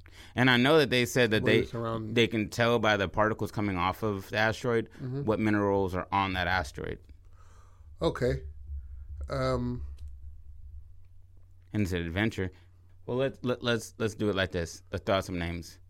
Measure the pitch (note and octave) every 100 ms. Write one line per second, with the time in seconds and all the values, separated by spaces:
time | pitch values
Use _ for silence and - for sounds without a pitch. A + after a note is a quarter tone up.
0 | - - - - B2+ A#2+ C3 D#3+ B2+ B2+
1 | A#2+ C3 A#2 G#2+ B2 A2+ - A2+ A2+ A2+
2 | A2 A#2 A2+ A2+ G2 - A#2 A#2+ G#2+ G#2
3 | F#2 - G#2+ A2 G#2 - G#2 F#2 F2+ -
4 | A2 G2 - G#2+ A2 G#2+ B2 A#2 A2 -
5 | C3 C3+ G#2+ G#2 G#2+ G#2 G2+ G2 F#2 F2+
6 | - G2 G2 F#2 E2+ F#2 F2 - - -
7 | - - - - - - - - - -
8 | D#3+ D#3+ B2+ C#3 - - - - - -
9 | - - - C3+ C3 B2+ B2 B2 - -
10 | - - - - - - - - - -
11 | - - - - - - - G#2 F#2 F2+
12 | E2+ F2+ A2+ - F#2 - - - - -
13 | - B2 C3+ F#2 A#2+ B2 A#2+ A#2 - -
14 | A2+ - G#2+ F#2+ F#2 F2 E2 - - F#2
15 | - F#2+ F2+ F2 E2+ E2+ E2 - -